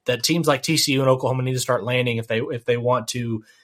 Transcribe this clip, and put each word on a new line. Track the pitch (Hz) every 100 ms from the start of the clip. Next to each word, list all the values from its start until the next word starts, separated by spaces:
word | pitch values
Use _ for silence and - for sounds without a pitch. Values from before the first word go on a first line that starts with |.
| -
that | 123
teams | - 165 151
like | 135
T | - 156
C | -
U | 135
and | 131
Oklahoma | 131 123 131
need | 127
to | 131
start | - 123
landing | 107 123 123 117
if | 110
they, | 113
if | 120 120
they | - 120
want | 120 123 110
to | 123 117 110 - _